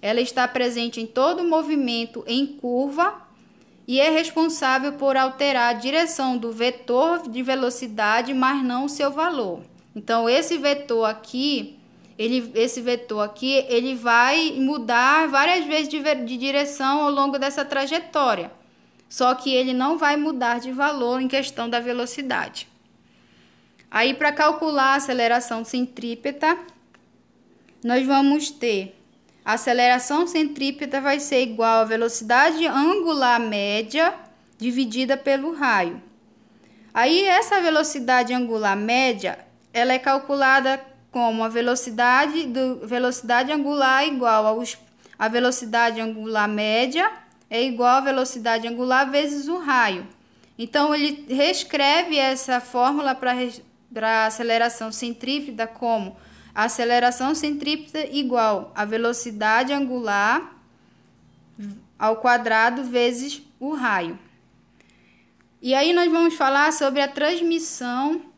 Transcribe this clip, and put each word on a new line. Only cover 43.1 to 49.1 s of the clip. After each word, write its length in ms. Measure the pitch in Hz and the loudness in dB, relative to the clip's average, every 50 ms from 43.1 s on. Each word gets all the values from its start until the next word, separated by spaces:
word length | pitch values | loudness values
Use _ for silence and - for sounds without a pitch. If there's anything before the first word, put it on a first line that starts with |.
| 254 - - 226 240 240 262 262 | -2 -4 -2 0 2 2 2 0
angular 540 | 302 302 277 277 294 294 269 262 262 262 285 | -2 -2 -2 -2 0 2 2 4 4 4 2
igual 400 | 320 294 254 247 233 220 220 214 | 0 0 0 2 2 4 4 4
aos, 320 | 214 220 226 240 233 - - - _ _ _ _ - - _ | 2 0 0 -4 -8 -10 -12 -14 _ _ _ _ -20 -8 _
a 100 | 214 220 | -4 -2
velocidade 720 | 226 240 247 247 254 262 254 220 214 233 233 233 226 220 | 0 2 0 0 0 -2 -6 -2 0 2 2 2 0 -2
angular 480 | 226 220 220 220 214 220 220 214 208 208 | -6 -6 -6 -8 -8 -4 -2 0 0 0
média 640 | 214 208 214 214 214 226 247 269 269 320 370 427 440 - - _ _ _ _ _ | 0 -2 -2 0 2 2 2 0 0 0 0 0 -2 -4 -20 _ _ _ _ _
é 140 | 240 233 247 | -4 -2 -2
igual 340 | 269 240 226 247 247 247 269 | -2 -2 2 2 4 4 4
à 40 | |
velocidade 640 | 269 277 269 262 254 262 - 254 220 233 226 233 226 233 | 2 2 0 0 -2 -2 -4 -6 -2 -2 -2 -2 -2 -6
angular 420 | 233 233 254 254 254 262 277 | -6 -6 -2 2 2 2 2
vezes 380 | 269 | 2